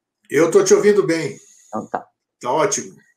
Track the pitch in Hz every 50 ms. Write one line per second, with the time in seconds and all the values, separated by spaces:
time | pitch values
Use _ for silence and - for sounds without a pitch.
0 | _ _ _ _ _ - - 135 160 165 165 202 - - 208 175 - 208 202 196
1 | 170 151 165 165 151 135 - - _ _ _ _ _ _ - 110 - - - -
2 | - _ _ _ _ _ _ _ - 120 131 156 151 139 - - 113 95 90 _
3 | _ _ _